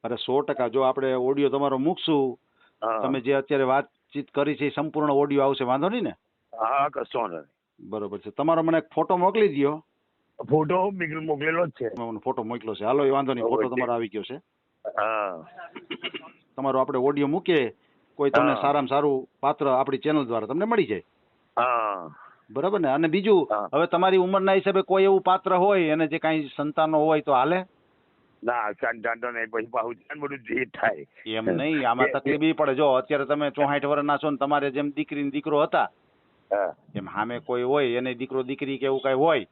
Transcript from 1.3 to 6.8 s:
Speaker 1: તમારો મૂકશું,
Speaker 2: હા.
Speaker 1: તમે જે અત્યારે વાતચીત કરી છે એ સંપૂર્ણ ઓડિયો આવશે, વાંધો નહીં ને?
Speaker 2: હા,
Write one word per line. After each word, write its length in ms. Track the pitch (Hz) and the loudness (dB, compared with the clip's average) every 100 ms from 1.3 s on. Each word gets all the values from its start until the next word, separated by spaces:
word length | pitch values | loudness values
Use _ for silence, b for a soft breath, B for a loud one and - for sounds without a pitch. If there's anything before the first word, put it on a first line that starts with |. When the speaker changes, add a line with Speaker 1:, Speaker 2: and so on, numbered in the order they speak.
| 139 139 | 2 2
Speaker 1:
તમારો 300 | 139 139 131 | 2 0 0
મૂકશું, 600 | 147 147 - 151 131 120 _ b b _ | 0 -2 0 2 2 -4 _ b b _
Speaker 2:
હા. 160 | 110 110 | -4 -2
Speaker 1:
તમે 220 | 131 135 | 0 -2
જે 140 | 120 | 2
અત્યારે 300 | 139 135 143 | 0 2 0
વાતચીત 640 | 131 135 143 _ _ 143 135 | 2 2 0 _ _ -10 -6
કરી 240 | - 143 | -2 0
છે 120 | 135 143 | 0 -2
એ 40 | |
સંપૂર્ણ 400 | - 156 151 151 | -2 -4 -2 2
ઓડિયો 340 | 139 143 143 | 2 4 4
આવશે, 200 | 135 135 | 2 2
વાંધો 240 | 127 131 170 | 0 0 0
નહીં 160 | 240 | -2
ને? 60 | 165 - _ _ _ 113 | -6 -10 _ _ _ -4
Speaker 2:
હા, 280 | 110 139 | -2 0